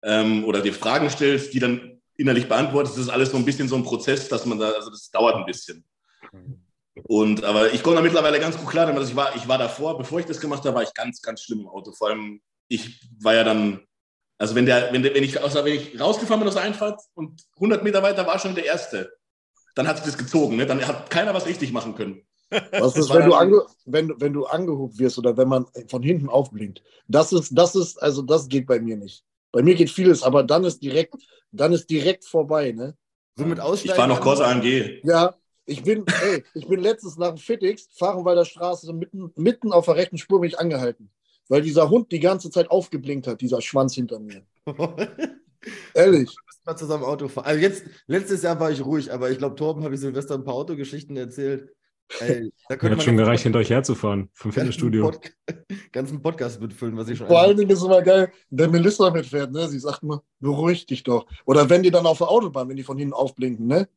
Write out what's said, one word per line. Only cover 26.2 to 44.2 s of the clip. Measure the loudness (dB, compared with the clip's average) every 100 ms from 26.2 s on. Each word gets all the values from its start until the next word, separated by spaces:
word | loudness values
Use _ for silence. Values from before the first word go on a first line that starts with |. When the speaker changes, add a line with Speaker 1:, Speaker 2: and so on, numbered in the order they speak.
| 0
Speaker 2:
aufblinkt? | 0 0 -6 -12 -14 _ _ _
Das | 2 4
ist, | 2 0 2
das | 4 2
ist, | -4 -2
also | -2 -2
das | 0 0 2
geht | -4 0
bei | 0
mir | 0 -8
nicht. | -10 -20 _ _ _
Bei | 2
mir | 4 6
geht | 4
vieles, | 4 4 6
aber | 4 2
dann | 4 2
ist | 0 -4
direkt, | -4 -2 -2 -6 _ _ _
dann | -2 0
ist | 0 0
direkt | -2 0 -2 -2
vorbei, | -2 0 0 -2
ne? | -4 -10 -14 _ _ _ -6
Speaker 3:
So | -4
mit | -4
Speaker 1:
Ich |
Speaker 3:
Aussteigen | -2 -4 -2 2
Speaker 1:
fahr | 4
noch | 4
Speaker 3:
dann |
Speaker 1:
Corsa | 4 4 4
A |
M | 2
G. | 2 0 -2 -6
Speaker 2:
Ja, | 2 4 4 0 _ _ -12
ich | -6
bin, | -2 -2 0 -2
ey, | 0 -2 -4
ich | -16 -4
bin | -2
letztens | 0 -2 -8 -6
nach | -6
dem | -6
Fitix, | -6 -4 -2 -4 -10 _
Fahrenwalder | -4 -2 2 2 2
Straße, | -2 -8 -6 -10
so |
mitten, | -12 -12 -12 -16 0
mitten | 0 2 2
auf | 2 4
der | 2
rechten | 0 -4
Spur | 0 2
bin | 2
ich | -2
angehalten, | -4 -2 -4 -6 -14 _ _ _ _
weil | 2
dieser | 2 2 4
Hund | 4 2
die | 0
ganze | 0 0 -2
Zeit | -2 2
aufgeblinkt | 0 0 -10 -8 -8 -6
hat, | -6
dieser | -4 -4
Schwanz | -2 0 0 -2
hinter | -6 -8